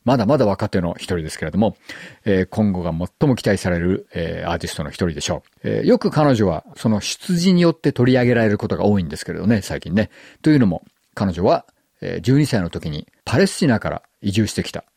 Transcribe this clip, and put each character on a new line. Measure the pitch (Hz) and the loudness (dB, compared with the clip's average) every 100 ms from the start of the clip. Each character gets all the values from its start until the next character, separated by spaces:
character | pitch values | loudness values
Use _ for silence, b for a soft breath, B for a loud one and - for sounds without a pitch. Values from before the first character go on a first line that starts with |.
ま | - 139 | 0 2
だ | |
ま | 107 143 | 2 2
だ | 107 | 2
若 | 95 104 | 0 -2
手 | 98 | -2
の | 85 - | -2 -4
一 | - | -6
人 | 90 | -6
で | 78 | -6
す | - | -8
け | |
れ | 80 | -4
ど | 87 | 0
も、 | 107 - B B B B | 0 -2 B B B B
え | - 95 | 0 0
ー、 | 92 | 0
今 | - 107 | 0 0
後 | 92 | 0
が | 85 | -4
最 | 82 90 - 151 | -4 -6 0 0
も | |
期 | 120 | 2
待 | 117 98 | 0 0
さ | 92 | 0
れ | 87 | 0
る、 | 87 98 - | 0 -2 -4
え | - 82 82 85 | -8 -6 -6 -4
ー、 | |
ア | |
ー | 82 | -4
テ | 85 | -6
ィ | |
ス | - | -8
ト | |
の | 73 | -10
一 | - | -4
人 | 90 73 | -4 -2
で | |
し | - | -6
ょ | 78 - _ | -6 -10 _
う。 | - | -4
え | 107 | 0
ー、 | |
よ | 165 240 | 2 2
く | 202 | 2
彼 | 147 147 120 | 2 2 4
女 | 98 | 2
は | 78 - - | 0 -6 -6
そ | 117 | -2
の | 104 | -2
出 | - - - | -4 -8 -4
自 | 175 185 | 0 4
に | 180 | 4
よ | 170 | 4
っ | |
て | 165 151 | 2 -2
取 | - 123 | 2 4
り | 127 | 4
上 | 123 | 4
げ | |
ら | 117 | 4
れ | 110 | 2
る | 104 | 0
こ | 104 | -2
と | 87 | 0
が | |
多 | 98 101 | 2 2
い | |
ん | 80 | 0
で | 76 | -6
す | |
け | - | -10
れ | 82 | -2
ど | 92 | 0
ね、 | 113 | 0
最 | - 71 | 0 -8
近 | 80 | -2
ね。 | 95 104 B B B | -2 -2 B B B
と | 156 | 2
い | |
う | 151 | 4
の | 107 | 4
も、 | 82 - _ _ - | 0 -8 _ _ -4
彼 | 98 | -4
女 | 87 | 0
は、 | 104 - - _ _ _ | 2 0 -2 _ _ _
え | 92 90 | -10 -4
ー、 | |
十 | 113 135 | 2 2
二 | 143 | 2
歳 | 110 | 0
の | 85 | -2
時 | - 85 | -6 -8
に | 73 - _ | -10 -12 _
パ | - 123 | -2 0
レ | 196 | 0
ス | - | 2
チ | - | 2
ナ | 220 | 2
か | 82 | -2
ら | 73 - _ | -8 -10 _
移 | 104 | -2
住 | 98 104 | 0 0
し | |
て | - | -2
き | 85 | -6
た | 87 - | -10 -14